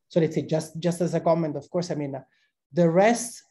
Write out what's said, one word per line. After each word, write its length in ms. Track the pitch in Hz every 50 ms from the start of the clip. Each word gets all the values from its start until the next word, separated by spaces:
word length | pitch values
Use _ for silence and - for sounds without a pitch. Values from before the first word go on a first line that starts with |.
| _ _
so 120 | - 180
let's 140 | 160 151 156
say 80 | - 143
just, 360 | - 156 160 156 - - 165
just 220 | 165 175 170 -
as 140 | 180 165 156
a 60 | 165
comment, 360 | 165 170 165 165 165 151 143
of 120 | 143 135 -
course, 200 | - 180 170 175
I 40 | 165
mean, 200 | 151 147 139 135 131 - _ _ _ _ _ _ _ _ _ 139
the 160 | 156 175 165
rest 540 | 160 180 196 226 240 233 - - - - - _